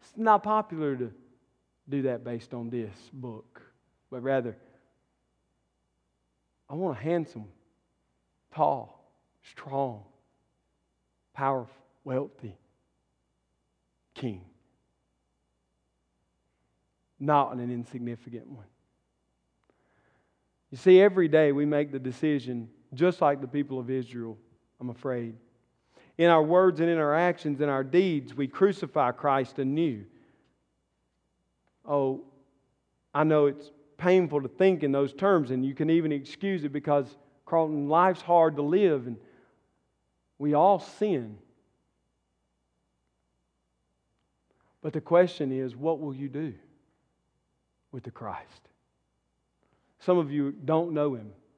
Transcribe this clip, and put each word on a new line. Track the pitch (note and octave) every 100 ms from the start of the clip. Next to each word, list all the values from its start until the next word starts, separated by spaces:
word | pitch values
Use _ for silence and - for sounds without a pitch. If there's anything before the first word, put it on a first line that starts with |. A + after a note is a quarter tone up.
It's | _ -
not | A3+ G#3
popular | G#3 G#3+ G#3+ E3 D3+ C3
to | A#2 G#2 _ _ _ _ _ _ -
do | C#3
that | C3 A#2+
based | A#2+ A#2 -
on | B2 A#2
this | B2 A2 F#2+ -
book, | C3+ B2 A2 - - - _ _ _ _
but | C3
rather, | B2+ C3+ A#2+ G#2+ _ _ _ _ _ _ _ _ _ _ _ _ _ _ _ _ _ _ _ _ _
I | C#3+
want | F#3 A#2+
a |
handsome, | C#3+ F3 D3+ A#2 G#2 _ _ _ _ _ _ _ _ _ _
tall, | D#3+ D3+ C#3 G#2+ - _ _ _ _ -
strong, | - - C3+ C3+ G#2+ G2 _ _ _ _ _ _ _ _ _ _ _ _ -
powerful, | C3+ C3+ A2+ - _ _
wealthy | D3 B2+ C#3+ - A2 F2+ _ _ _ _ _ _ _ _ _ _ _ _ _ _ _ -
king, | B2+ F#2+ F2+ _ _ _ _ _ _ _ _ _ _ _ _ _ _ _ _ _ _ _ _ _ _ _ _ _ _ _
not | C#3 D3 C3+
an | B2 A#2+
insignificant | A#2+ A#2+ C3 A#2+ A#2 - A#2 C3
one. | C3+ G2 _ _ _ _ _ _ _ _ _ _ _ _ _ _ _ _ _ _ _ _
You | B2+
see, | F#3 F#3
every | G3+ F#3+ E3
day | D#3 D3+
we | C#3+ D3
make | D3 D3
the | C3+
decision, | C3 B2 D#3 D3 B2 A#2+ A2+ _ _ B2+
just | F3 F3
like | D3+ C#3+
the | C3+
people | D3 C3+ C3
of | A#2+
Israel, | C3 A#2+ A#2+ A#2 A2 _ _ _ _
I'm | B2
afraid. | B2 C#3 B2 A#2 A2+ _ _ _ _ _ _ _ -
In | E3+
our | E3
words | D#3 F3+ F#3 D#3
and | E3+
in | E3
our | D3
actions | D3+ F3 E3 D#3 C#3
and | D3
our | C3+
deeds, | C3+ E3 F#3+ D3+ A#2+
we | A#2+ C3+
crucify | - G3 F#3+ D#3 D#3+ B2+
Christ | B2 D3 C3+ B2+ -
anew. | C3+ D3 E3+ A2 G2 _ _ _ _ _ _ _ _ _ _ _ _ _ _ _ _ _ -
Oh, | C#3+ C3+ C3+ - _ _ _ _ _ _ _ _
I | C#3+
know | D#3 D3+ D3
it's | C#3 - - _ _
painful | F3 F#3 E3+ D3
to | C3
think | - F#3+ F3+
in | C#3+
those | C#3 C#3
terms, | - G3 F#3 B2+
and | B2+
you | C3 C3+
can | D#3
even | E3 D#3
excuse | D3 C3 - G3 F#3
it | D3
because, | C#3+ D3 D3 B2 - _ _ -
Carlton, | E3 D#3+ D3+ C#3+
life's | D#3+ F#3 F3+
hard | - F3 D#3+ C#3+
to |
live, | D3 F3+ G3 C#3+ A#2+
and | A2+ - _ _ _ _ _ _ _ _ _ _ _
we | C#3+
all | D3 F3+ F#3+
sin. | - - G#3+ D#3 A2+ G#2 _ _ _ _ _ _ _ _ _ _ _ _ _ _ _ _ _ _ _ _ _ _ _ _ _ _ _ _ _ _ _ _ _ _
But | D#3
the | D3+
question | - E3+ F3+ - C#3+
is, | C3 C3 A#2
what | D3+ D#3
will | D3+
you | C3+ C#3
do | C#3 D#3 F#2+ _ _ _ _ _ _ _ _ _ _ _ _ _
with | C3
the | A#2+
Christ? | - A2 F2+ - - _ _ _ _ _ _ _ _ _ _ _ _ _ _
Some | - F3+
of | D3+
you | D3 C#3
don't | - C3+ D#3+ F3
know | D3+ D3 B2
him. | G#2 G2+ _